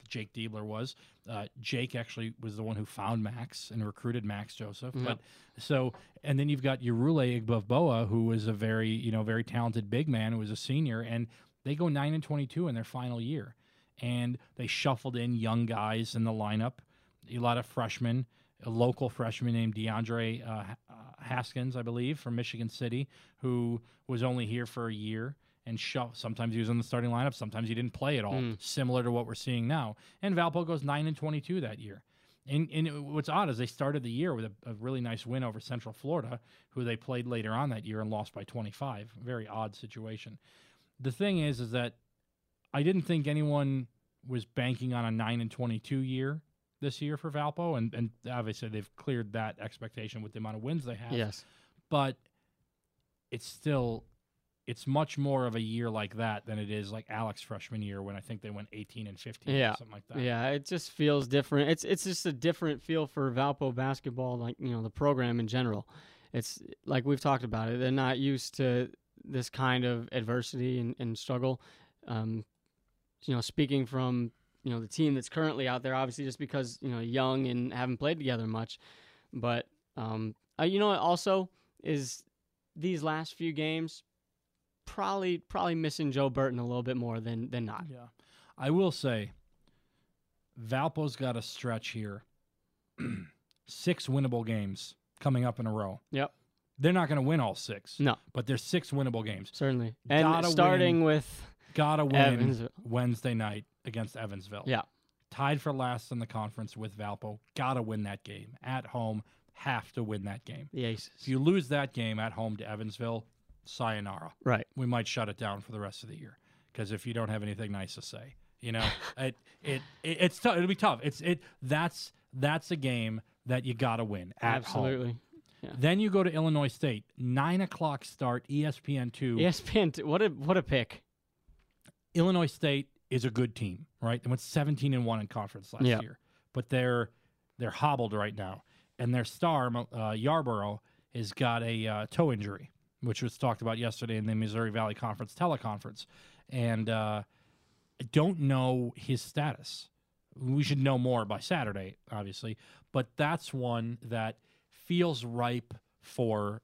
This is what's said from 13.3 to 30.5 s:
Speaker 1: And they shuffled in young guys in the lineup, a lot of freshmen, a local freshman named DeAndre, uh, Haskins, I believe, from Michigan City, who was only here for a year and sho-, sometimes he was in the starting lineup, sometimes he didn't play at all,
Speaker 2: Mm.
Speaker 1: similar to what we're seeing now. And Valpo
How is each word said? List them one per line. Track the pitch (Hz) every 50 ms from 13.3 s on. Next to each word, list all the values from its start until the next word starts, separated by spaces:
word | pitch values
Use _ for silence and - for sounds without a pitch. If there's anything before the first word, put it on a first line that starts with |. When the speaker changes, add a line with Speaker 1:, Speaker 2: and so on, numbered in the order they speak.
| 156 143 101 120 117 _ _ _ _ _ _ _ _ -
Speaker 1:
And | 127 120 123 120 120 120 123 - - _ _
they | - 123
shuffled | 113 - - - 143 131 - - 135 120
in | 120 117 120 120
young | 113 113 110 113 117 117
guys | 113 117 104 107 107 110 113 113 - -
in | 113 113
the | 113
lineup, | 110 110 107 104 107 107 113 127 - - - _ _ _ _ _ _ _ - -
a | 120 120
lot | 120 120 120 120
of | 113
freshmen, | - - - 117 107 - - 123 117 117 131 127 - _ _ _ _ _ - -
a | 120
local | 113 113 120 127 120 - 135 120
freshman | - - 123 113 110 - 123 120
named | 117 117 113 110 104
DeAndre, | 110 110 113 107 110 113 110 117 117 113 113 113 117 113 113
uh, | 110 107 98 95 120 - _ - 113 113 110 127 127 -
Haskins, | - 117 127 127 120 - - 131 123 131 123
I | 127
believe, | 113 117 117 120 123 131 156 143
from | - 123 120
Michigan | 117 120 - - 113 117 110
City, | - - 127 117 117 131 139 - - - - - _ _
who | - 127 123 120 120 117 117 113 - - _ _ _
was | - 127 117
only | 123 127 127 127 117
here | 107 113 123 120
for | 113 - 123 117 113
a | 110
year | 104 107 107 110 110 117 135 143 - _ _ _ _ -
and | 120 117 110
sho-, | - - - 135 123 120 117
sometimes | - - 113 113 - 117 117 110
he | 117
was | 113 110
in | 120 117
the | 110
starting | - - 120 120 120
lineup, | 117 120 131 139 -
sometimes | - 117 104 101 110 117 110
he | 113
didn't | 113 123 120
play | - - 135 139 147 123
at | 107
all, | 101 113
Speaker 2:
Mm. | 131 127 117 110 101
Speaker 1:
similar | - - - 143 135 123 123 127
to | 120 120
what | 120 120 120
we're | 113 117
seeing | - - 135 123 117 113 117
now. | 156 160 127 107 107 - - - - _
And | - 202 185
Valpo | 170 170 170